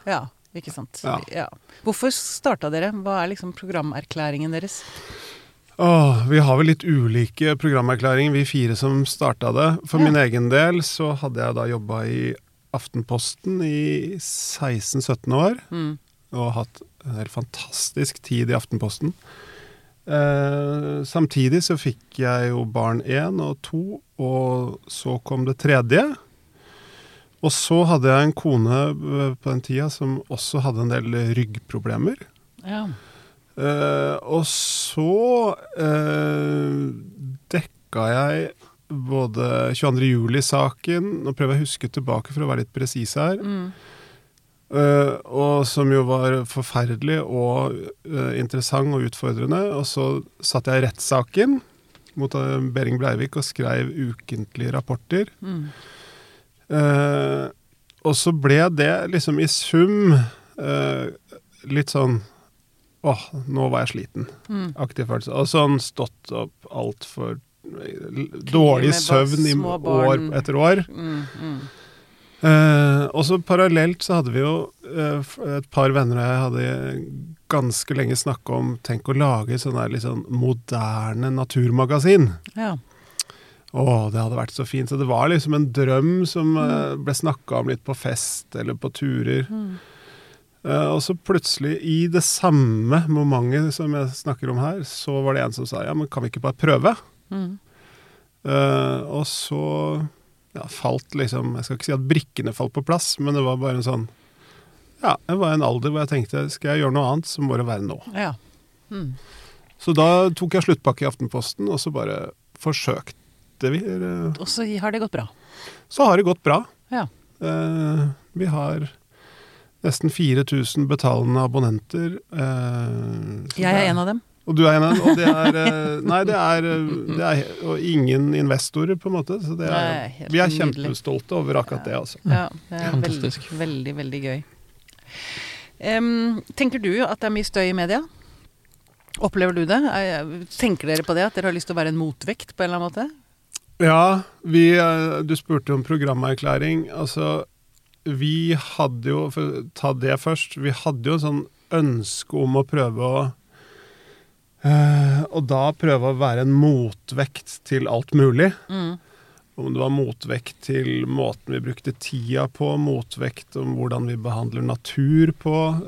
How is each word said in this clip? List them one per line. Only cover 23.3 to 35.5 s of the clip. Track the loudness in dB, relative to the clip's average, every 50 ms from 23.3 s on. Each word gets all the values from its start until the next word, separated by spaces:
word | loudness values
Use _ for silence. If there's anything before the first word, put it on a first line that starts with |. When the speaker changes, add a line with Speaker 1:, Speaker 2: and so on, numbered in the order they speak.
| -2 -2
Speaker 2:
og | -4 -4 -6 -8 -8
to, | -8 -6 -6 -6 -6 -8 -12 -16 _ _
og | -6 -4 -2 0 0 0 0 0 -2 -2 -4 -8 -10 -14
så | -16 -14 -8 -6 -4 -4 -4 -4
kom | -4 -4 -2 -2
det | -2 -2 0
tredje. | 2 4 4 4 4 6 4 4 4 4 0 -6 -12 _ _ _ _ _ _ _ _ -20 -20 -20 -20 -20 -20 -20 -20 -20 -20 -20 _ _ _ _ -2
Og | -2 0
så | 0 0 2 4 4 6
hadde | 6 4 4 6 6
jeg | 6 6 4
en | 4 2
kone, | 0 0 2 2 4 4 4 2 2 2 0
eh, | -2 -4 -4 -4 -2 0 0 -2 -2
på | -4 -4 -4 -4
den | -4 -4
tida | -4 -2 -2 -2 -2
som | -4 -4 -4 -2 -2 -4 -6 -8
også | -8 -8 -6 -4 -2 -2
hadde | 0 0 0 0 0
en | 0 0
del | -2 -2 -2 -2 0 0 0 2
ryggproblemer. | 2 0 0 -2 -4 -8 -10 -8 -6 -4 -4 -2 0 0 0 -2 -4 -8 -18 _ _ _ _ _ -16
Speaker 1:
Ja. | -12 -8 -8 -6 -6 -8 -8 -10 -14 -20 -20 -20 -20 -20 _ _ _ _ _
Speaker 2:
Eh, | -4 -2 -2 0 0 0 0 0 0 -2 -2 -4 -6 -4
og | -2 -2 0 0
så, | 0 -2 -4 -4 -4 -4 -4 -6 -6 -4 -2 0 2 2 2 2 2 2 2 2 0